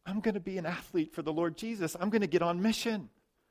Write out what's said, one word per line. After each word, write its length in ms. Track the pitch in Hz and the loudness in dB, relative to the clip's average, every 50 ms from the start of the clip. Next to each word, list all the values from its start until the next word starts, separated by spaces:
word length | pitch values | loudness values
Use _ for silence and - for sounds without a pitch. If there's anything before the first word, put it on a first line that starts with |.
| - | -8
I'm 140 | 180 196 214 | -6 -4 -2
gonna 220 | - 226 196 202 | 0 0 0 0
be 160 | 165 190 190 | -2 -4 -4
an 80 | 185 165 | -4 -4
athlete 480 | 165 175 170 - - - 175 156 156 - | -4 -4 -6 -6 -2 0 0 0 0 -2
for 80 | 170 | -6
the 100 | 147 156 | -4 -2
Lord 240 | 151 160 170 170 156 | 0 2 0 0 0
Jesus. 400 | - 220 226 233 202 170 156 - | -4 -6 -6 -4 -2 -2 -2 -2
I'm 120 | - 180 208 | -2 0 2
gonna 180 | 220 220 202 | 2 2 2
get 140 | 160 143 175 | 4 4 4
on 200 | 170 170 175 175 | 4 4 2 4
mission. 480 | 196 220 214 - - 233 220 196 135 - _ _ _ _ _ _ _ _ | 4 2 2 2 0 -2 -2 -2 -4 -10 _ _ _ _ _ _ _ _